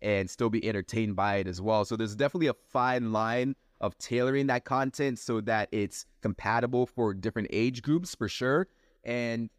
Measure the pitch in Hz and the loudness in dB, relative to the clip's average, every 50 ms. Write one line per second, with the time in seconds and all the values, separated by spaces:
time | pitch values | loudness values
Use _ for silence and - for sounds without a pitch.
0 | - 104 104 98 95 92 - - 120 113 107 117 - 107 110 101 92 - - 113 | -2 0 2 2 0 -2 -2 0 0 2 2 2 0 0 -2 -2 -4 -4 -2 -2
1 | 110 107 101 92 98 104 101 101 98 92 90 87 92 107 110 107 104 - 117 110 | 0 0 0 0 0 2 2 0 0 -2 -4 -4 0 2 2 2 2 0 0 -2
2 | 117 107 104 107 139 143 - 185 165 147 120 - _ _ - 131 123 127 127 123 | -2 -2 -2 0 0 0 0 2 0 0 0 -2 _ _ 0 0 2 2 2 2
3 | 123 113 110 107 110 113 117 123 127 135 135 - _ _ _ - - 101 - - | 0 0 0 0 0 2 2 0 0 0 -2 -4 _ _ _ -6 -4 -4 -4 -6
4 | - - 120 120 123 127 135 139 139 139 127 123 - - 135 131 135 135 127 - | -6 -2 0 2 2 2 2 2 2 2 2 0 0 0 0 0 0 0 -2 0
5 | 147 139 127 110 - - 120 113 107 101 113 107 104 - - 107 101 98 - - | 0 -2 -2 -2 -4 -2 -2 -2 0 0 0 0 0 0 -2 -2 -2 -2 -4 -8
6 | - - _ _ - 110 95 - - 113 113 117 120 120 127 123 123 120 - - | -14 -16 _ _ -2 -2 -2 -2 0 0 0 2 2 2 2 2 0 0 0 0
7 | 117 110 98 98 90 113 - 113 104 - - 104 113 123 127 120 107 143 151 170 | 0 0 0 -2 -4 -4 -2 -2 -4 -2 0 2 2 2 0 -2 0 0 0 0
8 | 180 175 - - 117 104 - - 127 127 135 156 190 - _ _ _ _ _ _ | 0 -2 -6 -6 -4 -4 -4 -2 0 2 2 2 0 -2 _ _ _ _ _ _
9 | - - 120 120 120 117 117 117 117 113 - | -8 -4 -4 -2 -2 -2 -4 -4 -6 -8 -10